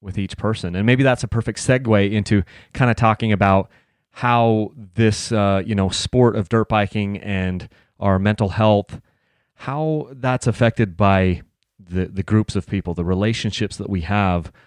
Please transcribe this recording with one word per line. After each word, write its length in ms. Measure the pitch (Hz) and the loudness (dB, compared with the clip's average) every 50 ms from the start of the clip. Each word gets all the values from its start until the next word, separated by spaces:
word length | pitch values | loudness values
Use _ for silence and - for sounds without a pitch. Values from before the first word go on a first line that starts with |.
with 180 | - 98 92 101 | -14 -10 -6 -6
each 180 | 98 95 - - | -6 -6 -8 -6
person. 380 | - 104 110 - - 90 87 | -4 -4 -4 -4 -4 -6 -4
And 100 | 92 101 | 0 2
maybe 180 | 113 123 127 135 | 2 2 4 4
that's 200 | 131 127 - - | 2 2 0 -2
a 40 | 110 | -4
perfect 300 | - 117 113 - 110 - | -4 -4 -4 -4 -6 -4
segue 520 | - - 131 127 131 113 110 101 98 101 | 0 0 0 2 2 2 4 4 4 2
into 320 | 104 107 101 - 110 104 92 - - - - _ - | 2 0 0 2 2 2 2 0 -6 -18 -20 _ -2
kinda 200 | - 131 120 113 | 0 2 2 2
talking 380 | - 120 113 110 - 120 110 | 4 2 2 2 2 0 0
about 380 | 107 92 98 98 95 95 95 - _ _ _ _ _ _ _ _ | 2 4 4 4 4 2 0 -2 _ _ _ _ _ _ _ _
how 600 | _ - - 120 120 120 117 117 110 110 107 101 - | _ -4 -2 0 2 2 2 2 2 0 -2 -4 -8
this, 560 | - 107 95 90 - 113 110 104 - - - | -14 -20 -10 _ 0 2 2 2 0 -4 -2
uh, 320 | 117 107 101 98 98 95 92 | 0 0 2 2 2 0 -2
you 80 | - 110 | -2 -2
know, 160 | 101 95 95 | 0 0 0
sport 460 | - - - - - 123 123 117 - | -2 -4 -6 -2 2 4 4 4 2
of 120 | 110 98 - | 0 -2 0
dirt 200 | - 113 110 - | 0 0 0 0
biking 480 | 110 107 104 98 - 110 104 101 101 98 | 0 0 0 0 -2 -4 -4 -4 -6 -8
and 500 | - 104 101 95 92 92 92 90 95 - - _ _ _ _ _ | -8 -6 -4 -4 -2 -4 -4 -6 -8 -12 -18 _ _ _ _ _
our 200 | - 101 95 95 | 0 0 2 2
mental 300 | 98 104 107 - 110 95 | 2 2 2 2 0 -2
health, 520 | 87 - 110 107 107 101 101 - - - - _ _ _ _ _ _ _ _ _ _ | 0 2 4 4 4 2 0 -4 -10 -18 -20 _ _ _ _ _ _ _ _ _ _
how 540 | _ - - 135 147 156 156 156 156 151 120 | _ -12 -10 -6 -4 -4 -2 -2 -4 -6 -8
that's 360 | 135 131 117 127 127 127 - 123 | -12 -6 -4 -2 -2 0 0 -2
affected 480 | 110 - 127 117 110 - 117 98 85 | 0 2 2 2 2 0 -2 -2 0
by 460 | - 104 98 98 95 92 92 90 85 - - _ _ _ _ _ _ | 0 2 4 4 4 4 2 0 -2 -6 -12 _ _ _ _ _ _
the, 260 | 98 87 87 92 92 | -16 -8 -4 -4 -4
the 180 | - 92 95 90 | -4 -6 -8 -4
groups 320 | - 107 107 107 - - | 0 2 2 2 0 -4
of 120 | 101 - - | -6 -6 -4
people, 260 | - 98 - 90 85 | -4 -4 -4 -4 -6
the 120 | 82 87 | -4 -2
relationships 720 | 85 92 92 101 110 117 120 - 113 98 - 107 98 - - | -2 0 0 0 -2 -2 -2 -4 -6 -4 -4 -6 -6 -6 -10
that 120 | 101 98 | -8 -4
we 120 | 101 92 | -4 -4
have 500 | 80 78 98 104 101 92 90 87 82 - - _ _ | -2 -2 -2 0 0 0 0 -2 -4 -6 -14 _ _